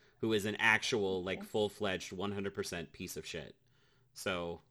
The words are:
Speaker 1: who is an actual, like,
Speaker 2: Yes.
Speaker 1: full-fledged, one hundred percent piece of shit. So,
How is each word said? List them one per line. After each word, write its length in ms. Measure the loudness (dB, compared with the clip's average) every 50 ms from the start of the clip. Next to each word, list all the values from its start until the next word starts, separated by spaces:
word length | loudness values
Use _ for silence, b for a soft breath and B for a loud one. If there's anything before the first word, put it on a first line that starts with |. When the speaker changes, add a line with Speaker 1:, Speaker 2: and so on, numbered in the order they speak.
| _ _ _ _
Speaker 1:
who 120 | 2 2 2
is 120 | 2 2
an 100 | 0 2 4
actual, 640 | 6 6 6 6 4 2 2 2 2 2 2 0 0
like, 160 | -2 -2 -4
Speaker 2:
Yes. 80 | -4
Speaker 1:
full-fledged, 640 | -2 0 0 0 0 0 -2 -2 0 0 -2 -4 -6 -6
one 180 | -4 -4 -4 -2
hundred 200 | -2 -4 -4 -4
percent 380 | -4 -4 -4 -6 -6 -8 -8 -10
piece 240 | -10 -10 -8 -8
of 80 | -8 -8
shit. 300 | -8 -8 -10 -10 -12 -16 _ _ _ _ _ _ _ _ _ _ _ -12
So, 480 | -6 -2 -2 0 0 -2 -4 -6 -8 -12 _